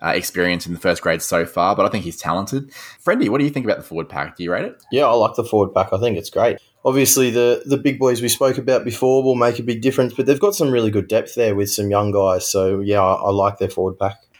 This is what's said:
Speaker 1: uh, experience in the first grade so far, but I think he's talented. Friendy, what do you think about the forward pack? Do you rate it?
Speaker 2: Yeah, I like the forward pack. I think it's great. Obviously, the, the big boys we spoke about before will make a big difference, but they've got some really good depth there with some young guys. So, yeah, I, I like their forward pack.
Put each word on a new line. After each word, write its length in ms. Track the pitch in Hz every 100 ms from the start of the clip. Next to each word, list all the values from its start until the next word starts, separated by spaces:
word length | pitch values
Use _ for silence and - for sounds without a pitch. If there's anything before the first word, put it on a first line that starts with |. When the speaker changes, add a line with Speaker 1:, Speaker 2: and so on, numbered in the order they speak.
Speaker 1:
uh, 80 | 82 92
experience 500 | 90 92 87 87 85
in 80 |
the 60 | 85
first 220 | 92 82
grade 200 | 87 82
so 240 | - 87 85
far, 300 | 87 90 101
but 100 | 101
I 40 |
think 140 | 110 85
he's 120 | -
talented. 520 | 82 85 101 135 139 - - -
Friendy, 260 | - 233 110
what 80 | 131
do 60 | 143
you 40 |
think 160 | 143 113
about 120 | 92
the 60 |
forward 260 | - 82 80
pack? 260 | - 78 -
Do 60 |
you 80 | 87
rate 140 | 90 202
it? 160 | - _
Speaker 2:
Yeah, 140 | 123 139
I 80 |
like 220 | 120 107 -
the 80 |
forward 300 | 110 107 95
pack. 200 | 92 98
I 60 | 95
think 180 | 117 90
it's 120 | -
great. 280 | - 113 - - _ 131
Obviously, 440 | 131 135 135 127
the, 320 | 120 120 120 131
the 100 | 139
big 220 | 139 123
boys 220 | 131 120
we 80 | 117
spoke 280 | - 135 127
about 280 | 123 127 117
before 360 | 110 131 131
will 140 | 135 123
make 240 | 120 120
a 40 |
big 180 | 120 113
difference, 320 | 131 131 127
but 120 | - 135
they've 140 | 139
got 160 | 202 202
some 160 | 147
really 180 | 123 110
good 200 | 107 92
depth 260 | 107 - -
there 180 | 110
with 160 | 101 101
some 200 | - 101
young 220 | 101 104
guys. 360 | 101 95 92 -
So, 300 | 98 95 98
yeah, 220 | 98 101
I, 140 | 95 95
I 160 | 101
like 260 | 98 98 101
their 100 | 95
forward 300 | - 92 92
pack. 160 | 98 101 _